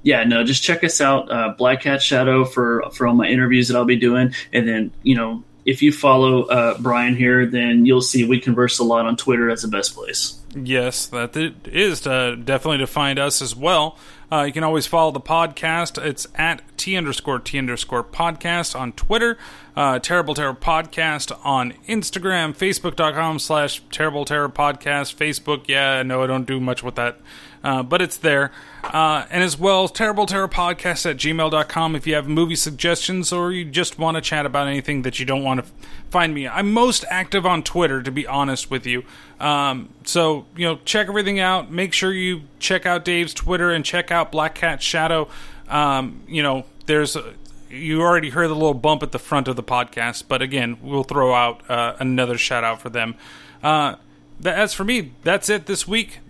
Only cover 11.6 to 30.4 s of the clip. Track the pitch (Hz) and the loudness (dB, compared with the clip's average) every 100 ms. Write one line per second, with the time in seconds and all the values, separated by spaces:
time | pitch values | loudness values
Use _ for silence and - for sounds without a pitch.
11.6 | - 160 202 156 143 131 123 120 117 135 | -6 0 0 0 -2 0 0 -2 -2 -2
12.6 | 160 143 131 - 139 135 143 - 131 113 | 0 -2 -2 0 0 0 0 -2 -4 -2
13.6 | 151 180 156 - - - - 156 143 147 | 2 2 2 -4 -20 -20 -4 -2 0 0
14.6 | 160 160 143 170 160 139 - 165 165 143 | 0 0 0 2 2 0 -2 0 0 -2
15.6 | 160 165 170 156 147 135 - - 160 165 | -4 -2 -4 -4 -6 -6 -10 -4 -2 -2
16.6 | - - - 190 156 131 - 127 - 139 | -10 -10 -4 -2 -2 -4 -4 -6 -4 -6
17.6 | 127 123 - 120 117 - 170 160 175 175 | -4 -6 -4 -4 -6 -2 -2 -2 -4 -4
18.6 | 165 131 127 - - 226 233 226 - - | -4 -6 -8 -2 0 2 0 -2 -12 -20
19.6 | - - 143 127 - 175 160 151 143 127 | -12 -2 0 0 0 0 0 -2 -4 -2
20.6 | - 160 160 - 160 151 - 113 147 135 | 0 0 -2 -2 -2 -2 -6 -6 0 0
21.6 | 123 - - 220 - 196 185 180 160 143 | 0 -6 -4 -4 -4 -6 -2 0 -2 -2
22.6 | 190 180 - - 156 147 160 156 - 156 | -2 -2 -4 0 0 0 -2 -2 -2 0
23.6 | 143 - - - 156 147 139 147 143 135 | 0 -4 -10 -2 -2 -2 -2 -2 -2 0
24.6 | 147 139 143 143 139 - 151 143 - 147 | 0 0 -2 -2 -4 -4 -4 -4 -4 -4
25.6 | - 139 135 135 131 131 131 131 123 131 | 0 2 2 0 0 0 0 -2 -2 -4
26.6 | 127 123 123 123 120 - - - - - | -2 -4 -6 -4 -4 -4 -18 -20 -20 -8
27.6 | 131 131 127 170 180 - 160 143 143 - | -4 -2 0 0 0 0 2 2 0 -6
28.6 | - - - 156 156 151 - 175 180 143 | -20 -14 -6 0 2 0 -2 -2 -2 0
29.6 | 190 190 190 - 220 202 202 196 | 2 2 2 0 -2 0 -2 -2